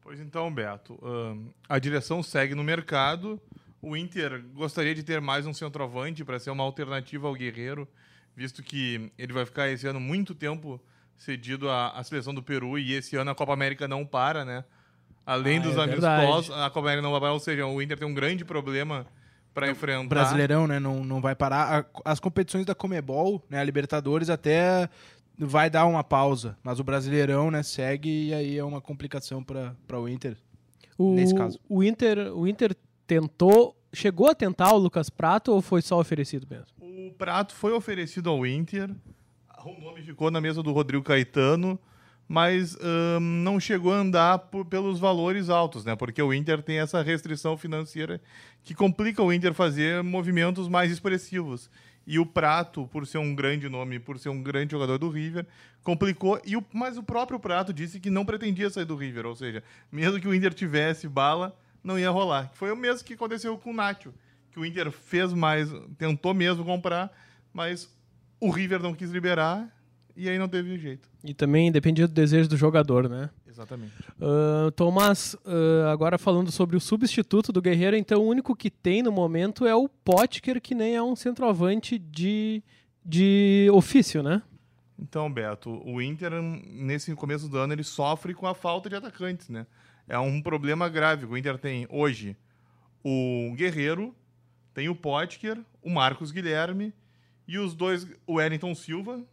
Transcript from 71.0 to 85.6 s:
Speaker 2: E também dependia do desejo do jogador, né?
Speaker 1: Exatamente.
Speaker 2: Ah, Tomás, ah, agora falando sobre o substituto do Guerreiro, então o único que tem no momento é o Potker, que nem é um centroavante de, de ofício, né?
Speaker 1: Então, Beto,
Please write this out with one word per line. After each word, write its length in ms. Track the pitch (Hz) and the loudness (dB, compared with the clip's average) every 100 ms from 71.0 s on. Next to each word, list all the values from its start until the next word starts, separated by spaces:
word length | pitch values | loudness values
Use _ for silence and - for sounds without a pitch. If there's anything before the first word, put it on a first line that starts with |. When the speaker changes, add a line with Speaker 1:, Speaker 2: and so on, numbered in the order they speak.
| _ _ | _ _
Speaker 2:
E 100 | 151 | -14
também 360 | 143 147 151 170 | -2 4 6 6
dependia 380 | 151 160 160 170 | 6 4 4 4
do 60 | |
desejo 340 | 160 151 160 160 | 6 6 6 4
do 80 | 151 | 4
jogador, 520 | 151 160 147 123 127 | 4 6 6 4 4
né? 220 | 123 143 - - | -2 -8 -12 -20
Speaker 1:
Exatamente. 460 | 117 110 127 107 104 - - | -18 -14 -12 -14 -16 -20 -6
Speaker 2:
Ah, 500 | 147 147 151 151 156 | 0 2 4 2 0
Tomás, 600 | 156 175 180 202 196 - 208 | 2 2 6 4 4 -2 -10
ah, 480 | - 170 160 160 156 | -4 2 4 6 4
agora 240 | 151 160 175 | 2 2 2
falando 340 | - 175 180 | 2 2 2
sobre 260 | - 175 175 | 2 2 2
o 40 | |
substituto 720 | - 220 240 - - 202 220 | 2 0 2 0 2 2 4
do 80 | 185 | 2
Guerreiro, 360 | 180 170 185 220 | 2 4 4 2
então 260 | 202 208 | 4 4
o 40 | 220 | 4
único 300 | 247 262 240 | 2 0 -2
que 140 | 208 | -4
tem 320 | _ 180 202 | _ 0 2
no 100 | 247 | 2
momento 540 | 196 170 165 190 208 240 | 2 0 2 -2 2 4
é 80 | |
o 140 | 226 269 | 4 2
Potker, 720 | _ - 180 247 - - 254 | _ 4 6 6 0 -4 -4
que 140 | - | -2
nem 220 | 247 220 233 | -2 0 0
é 60 | |
um 120 | 233 | 0
centroavante 840 | 247 247 247 247 180 180 214 - 233 | -2 -4 0 0 4 2 2 -2 -6
de, 640 | 165 151 180 214 214 220 - _ _ _ | -6 -4 0 0 -2 -4 -8 _ _ _
de 640 | 170 160 196 196 202 196 202 | -2 4 6 8 8 8 10
ofício, 500 | 202 - 277 208 156 | 8 8 6 6 2
né? 200 | 143 190 - - _ _ _ - | 0 -2 -2 -20 _ _ _ -16
Speaker 1:
Então, 320 | 147 156 151 | -10 -6 -4
Beto, 520 | 127 107 104 | -4 -6 -6